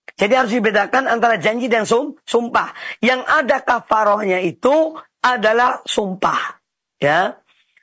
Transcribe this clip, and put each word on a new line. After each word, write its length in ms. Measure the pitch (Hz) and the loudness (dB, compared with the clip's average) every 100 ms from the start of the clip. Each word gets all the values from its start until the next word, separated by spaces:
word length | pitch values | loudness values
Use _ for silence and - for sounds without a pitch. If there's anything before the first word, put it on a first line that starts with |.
| - | -20
Jadi 180 | - 202 254 | -4 2 2
harus 160 | 247 | 2
dibedakan 560 | 240 214 208 202 247 269 | 0 0 0 0 0 0
antara 320 | 233 233 220 | 0 0 0
janji 240 | 208 233 240 | -2 -2 -2
dan 200 | 226 208 | -2 0
sum-, 280 | 233 294 - | -2 -2 -10
sumpah. 480 | - 233 233 226 170 - - - | -4 -2 0 -2 -2 -8 -14 -4
Yang 240 | 226 254 - | -2 0 0
ada 400 | 302 254 277 - | 0 2 0 0
kafarohnya 720 | 240 - 220 208 208 202 180 180 | -2 0 0 2 2 0 -2 -2
itu 480 | - 247 302 320 320 - _ 247 | -2 2 2 2 -4 -18 _ -2
adalah 560 | 247 214 226 247 262 | 2 2 2 2 -2
sumpah, 800 | - - 202 185 165 - - - _ _ _ _ | -6 -4 -4 -2 -2 -2 -6 -12 _ _ _ _
ya. 320 | 143 160 202 - _ _ _ _ | 0 2 0 -6 _ _ _ _